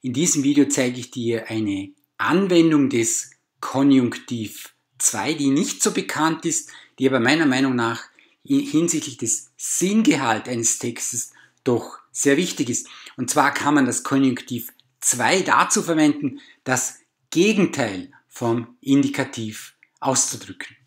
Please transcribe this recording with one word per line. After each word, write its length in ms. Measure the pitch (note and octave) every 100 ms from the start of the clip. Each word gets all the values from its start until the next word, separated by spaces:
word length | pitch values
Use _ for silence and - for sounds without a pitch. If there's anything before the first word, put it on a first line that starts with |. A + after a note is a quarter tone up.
In 120 | B2+
diesem 300 | A#2+ E3+ D#3
Video 240 | C#3 D3 C#3
zeige 320 | - B2+ B2
ich 120 | A#2+
dir 380 | - A2+ A2+ -
eine 440 | A2 G#2+ G2 G2 - _ _
Anwendung 680 | - D#3+ G3 F3 E3 D3+ C3+
des 420 | A#2+ A2+ - - _ _ _
Konjunktiv 1120 | - B2+ C#3 C3+ A#2+ - - A#2+ G#2 - - _ _ _
zwei, 360 | - A2 B2+
die 160 | D#3 C#3
nicht 320 | C#3 - -
so 100 | A3
bekannt 520 | F#3+ - C#3+ D#3 E3
ist, 260 | E3+ D3+ - - - _
die 100 | C3
aber 120 | C3
meiner 260 | A#2 D3+ D#3
Meinung 280 | B2+ C3+
nach 280 | B2 A2+ A#2 - _ _ _
i-, 200 | - C#3
hinsichtlich 520 | - D3+ E3+ D#3+ C#3 B2
des 340 | - - - _
Sinngehalt 920 | - - F3+ G#3+ A3+ - B2+ A2 A2+
eines 300 | B2 A2+ -
Textes 540 | A#2+ A#2 - A#2 - _ _ _
doch 340 | - A#2+ - - _
sehr 260 | - C#3 C#3
wichtig 340 | F3 - B2+
ist. 180 | A#2+ - - - -
Und 140 | B2
zwar 240 | - C#3
kann 200 | - C#3+
man 120 | D3 B2+
das 160 | A2+
Konjunktiv 680 | - C3+ C3+ A#2 - A#2+ - _ _ _
zwei 420 | - B2+ A#2 F3+
dazu 400 | E3+ A#2+ F3+ -
verwenden, 580 | E3+ D#3+ D3+ C#3+ C#3 B2+ - _
das 360 | - B2+ - - _ _ _
Gegenteil 800 | D#3 G3 G#3 G3 - A#2 F#2+ F2 _ _
vom 480 | - A#2+ A#2 A2 -
Indikativ 920 | C3+ C#3 C#3 C#3+ C3+ - A2 G#2+ - _ _ _
auszudrücken. 760 | C#3 B2+ - A#2+ - - - -